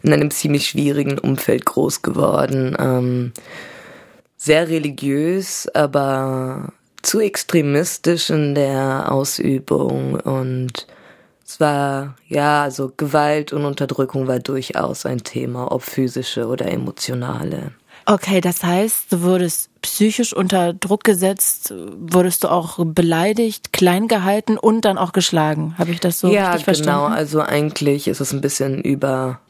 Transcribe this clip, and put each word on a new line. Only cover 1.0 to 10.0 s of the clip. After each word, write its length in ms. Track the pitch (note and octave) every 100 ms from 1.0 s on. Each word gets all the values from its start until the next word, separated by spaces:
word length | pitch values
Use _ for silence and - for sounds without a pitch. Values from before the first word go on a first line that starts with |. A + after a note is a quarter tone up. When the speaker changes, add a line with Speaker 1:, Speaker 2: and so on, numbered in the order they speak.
| C#3 C#3
Speaker 1:
Umfeld 480 | - C3+ - B2+ -
groß 380 | - C#3+ -
geworden. 720 | - - - - C3+ C3+ B2+ -
Ähm, 520 | C3 B2+ B2 B2 B2 - - - - - - - - _ _ _
sehr 320 | - D#3 E3+
religiös, 1000 | D#3+ D3 C3+ C#3 C#3 D#3+ F#3+ F#3 - -
aber 1000 | - D3 C#3+ C3+ C3+ C3 C3 C3 C3 - _ _ -
zu 180 | - A3
extremistisch 1080 | G#3+ - - E3 C#3+ C#3+ F3+ - D#3+ E3+ -
in 240 | D#3 D3
der 580 | C#3+ C#3 C3+ C3+ C3+ -
Ausübung. 1000 | C3+ C#3+ - C#3 C3+ C3+ D3 C3 C3+